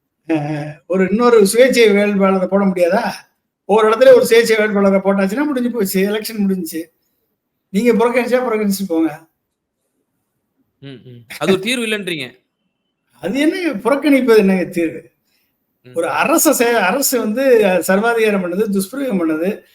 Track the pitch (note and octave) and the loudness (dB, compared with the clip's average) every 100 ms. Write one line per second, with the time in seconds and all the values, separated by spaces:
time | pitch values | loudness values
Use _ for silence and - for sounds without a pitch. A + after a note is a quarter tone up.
0 | _ _ - D#3 D3 D3+ D3+ - - F#3 | _ _ -6 -4 -4 -8 -10 -14 -6 -2
1 | F#3 G#3 A#3+ A3+ G3 A3+ C4 B3+ A3 G3+ | 0 2 4 4 4 4 4 4 4 4
2 | G#3 G3 F#3+ F#3+ F#3 G3 G3 F3+ E3+ G#3 | 0 0 2 0 0 0 0 0 0 0
3 | G#3 - _ _ _ _ - G#3+ A3 A3 | -4 -10 _ _ _ _ 0 2 2 4
4 | C4 B3 G#3+ A3+ A3+ A3 G#3+ G3+ G3 F#3+ | 6 6 6 2 2 0 0 2 2 2
5 | F#3+ G3 F#3+ A3+ D4+ B3+ A#3+ A#3 F#3+ F#3+ | 0 0 -2 -2 -4 -2 -4 -4 -4 -2
6 | G3 G#3+ G#3+ A3 G3 F#3 D#3+ D#3+ E3+ _ | -2 -4 -6 -4 -4 -4 -6 -10 -14 _
7 | _ _ _ _ _ _ _ G3 A#3+ G#3 | _ _ _ _ _ _ _ -2 2 2
8 | A#3+ B3 A3 B3 A#3+ G#3+ G#3 G3 F#3 E3 | 2 0 0 -2 -2 -2 -2 -4 -4 -2
9 | D#3+ D3 _ _ _ _ _ _ _ _ | -2 -6 _ _ _ _ _ _ _ _
10 | _ _ _ _ _ _ _ _ C#3 B2+ | _ _ _ _ _ _ _ _ -20 -20
11 | C3 A#2+ A#2 - D#3 F#3 G#3+ B3+ A3+ G#3+ | -20 -20 -20 -8 -2 -2 -2 -6 -4 -6
12 | F3+ D#3+ B2+ _ _ _ _ _ _ _ | -6 -8 -10 _ _ _ _ _ _ _
13 | _ - F3 C4 D#4 F#4+ E4 G3+ A3+ C#4 | _ -12 -6 -2 -2 -2 -6 -4 -2 0
14 | D4+ C4+ A3+ A3 F#3+ F#3 D#3+ E3+ D#3+ B2 | 2 2 4 4 4 0 -4 -4 -6 -6
15 | - _ _ _ _ _ _ _ B2+ C3 | -18 _ _ _ _ _ _ _ -12 -8
16 | E3 C#3+ F#3 D#4+ D#4 B3 A#3 A#3 F#3 C4 | -4 -2 0 2 2 2 0 0 0 -2
17 | C4+ B3 G#3+ A3 C4+ A3+ G3+ F3+ E3 F#3+ | -2 -2 -2 -2 2 4 2 0 0 0
18 | A#3 A#3 A3 G3 F3+ F3+ A3 G3 F#3+ C4 | 0 0 0 -2 -4 -4 -2 -4 -4 -8
19 | C4 F#3+ D#3+ D#3 F3+ G#3+ _ | -4 -2 -2 -2 -4 -6 _